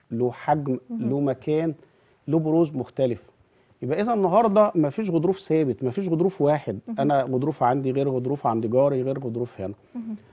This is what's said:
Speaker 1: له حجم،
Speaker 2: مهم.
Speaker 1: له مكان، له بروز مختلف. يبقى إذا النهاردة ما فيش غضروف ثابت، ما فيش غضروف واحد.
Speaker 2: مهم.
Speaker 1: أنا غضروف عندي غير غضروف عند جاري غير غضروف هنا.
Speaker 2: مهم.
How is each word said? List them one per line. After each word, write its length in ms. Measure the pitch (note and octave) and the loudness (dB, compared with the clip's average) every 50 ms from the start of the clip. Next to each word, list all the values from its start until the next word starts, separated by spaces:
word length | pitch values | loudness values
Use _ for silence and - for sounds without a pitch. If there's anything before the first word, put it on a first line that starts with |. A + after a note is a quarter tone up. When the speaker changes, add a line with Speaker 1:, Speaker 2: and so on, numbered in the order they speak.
| _ - | _ -8
Speaker 1:
له 220 | A#2 A#2 B2 B2 A#2 | -4 -2 -2 -2 -4
حجم، 460 | - - - D3+ D#3 C#3 C3 B2+ B2 - - | -4 0 0 0 0 0 -2 -4 -4 -6 -8
Speaker 2:
مهم. 200 | A#3 A3+ A3 A2+ | -8 -4 -2 -2
Speaker 1:
له 100 | C3+ C#3+ | 0 0
مكان، 540 | C#3+ C#3 C3 - - D#3 D3+ D#3 E3 E3 C#3+ - _ _ _ _ _ _ _ _ _ - | 0 -2 -2 -2 -2 -2 0 0 0 -2 -4 -6 _ _ _ _ _ _ _ _ _ -2
له 100 | D3 E3 | 0 0
بروز 380 | D#3 D#3 D#3 E3 E3+ D3 D#3 | 2 2 2 2 2 2 0
مختلف. 560 | C3 A#2+ - - - C3+ B2 A#2 G2 - - - _ _ _ _ _ _ _ _ - - | -6 -8 -6 -4 -2 0 0 -2 -4 -8 -18 -20 _ _ _ _ _ _ _ _ -8 -6
يبقى 180 | B2 D3 F3 | -4 -2 -2
إذا 120 | G#3 A#3+ A#3+ | 0 0 0
النهاردة 580 | G#3+ F#3+ F3 F3 A3 A#3 A3 G3 G#3+ G#3+ G#3 - | 2 2 2 4 4 4 4 6 4 4 4 4
ما 160 | F3 D3+ C#3+ | 2 0 0
فيش 200 | C3+ - A3 G3 | 0 -2 -2 0
غضروف 280 | E3 E3 D3+ F3+ F#3+ F#3 | 0 0 2 0 -2 -2
ثابت، 460 | - - D#3 D#3+ D#3 C3+ A2+ - C3+ | -2 0 0 2 2 0 -2 -2 -4
ما 60 | B2+ | -4
فيش 180 | A#2 G3+ G3 F3+ | -4 -4 -2 -2
غضروف 340 | E3 D#3 F3+ G3 F#3 - D3 | 0 0 0 0 0 2 2
واحد. 360 | C#3+ D3+ D3 - - G2+ G2 - - | 2 2 2 0 -4 -8 -8 -8 -8
Speaker 2:
مهم. 80 | A3+ G#3 | -4 -2
Speaker 1:
أنا 220 | C#3 D3 D3 C#3 B2+ | 0 2 2 2 0
غضروف 400 | B2+ C3 B2+ C3+ D3+ D3 - B2+ | 0 -2 -2 -2 -2 -2 0 2
عندي 280 | B2 C3 C#3+ C3+ C3 | 2 2 2 0 -2
غير 180 | B2+ C3+ C#3 C#3+ | 0 0 0 0
غضروف 380 | C3 B2+ B2 B2+ C#3+ C#3 - | -2 -2 -2 -4 -4 -2 -2
عند 200 | B2+ A2+ A2+ A2+ | -2 -2 0 -2
جاري 360 | A2 A#2 B2+ C#3 C#3+ C#3 C3 B2+ | 0 2 2 4 2 2 0 -2
غير 160 | C3+ C3+ C3+ | -4 -4 -6
غضروف 420 | C3+ A#2+ A2+ A#2+ B2 A#2+ - - | -6 -6 -6 -6 -6 -8 -8 -10
هنا. 140 | F#2+ F#2 G#2 - _ _ - | -10 -10 -10 -12 _ _ -14
Speaker 2:
مهم. 220 | B3 A3+ A3+ A3 G3+ - _ | -12 -10 -10 -12 -12 -14 _